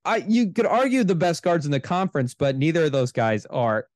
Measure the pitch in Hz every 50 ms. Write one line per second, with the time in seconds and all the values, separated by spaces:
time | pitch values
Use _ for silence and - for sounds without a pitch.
0 | - 180 226 214 - 196 226 240 240 185 156 233 220 - - 233 262 269 254 262
1 | 220 180 190 160 180 175 165 - - 180 170 170 139 143 143 135 - - 175 180
2 | 190 180 - 143 127 120 - - - 139 135 135 143 160 160 170 160 147 135 135
3 | 123 123 - 123 113 113 107 104 - - - 131 120 113 107 110 - _ _